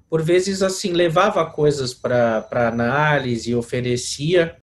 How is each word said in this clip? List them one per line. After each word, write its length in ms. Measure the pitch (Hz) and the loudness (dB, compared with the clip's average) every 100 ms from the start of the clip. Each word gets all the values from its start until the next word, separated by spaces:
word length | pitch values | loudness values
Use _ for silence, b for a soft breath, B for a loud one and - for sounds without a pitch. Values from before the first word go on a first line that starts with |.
| _ | _
por 120 | 160 | -2
vezes, 400 | 160 180 190 190 | 2 2 2 0
assim, 300 | 190 185 190 | -2 -2 -2
levava 540 | 170 175 170 208 185 160 | 0 2 2 2 0 -4
coisas 440 | - 147 139 127 | 0 0 0 -4
pra, 480 | - 120 123 117 110 | -6 -2 2 2 0
pra 260 | - 123 117 | -4 -2 0
análise, 880 | 117 120 139 151 143 127 117 113 120 | 0 0 2 2 2 0 -4 -2 -4
oferecia, 1000 | 117 127 123 120 - - 151 180 165 - _ | -2 -4 -2 -4 -4 -6 0 2 2 -4 _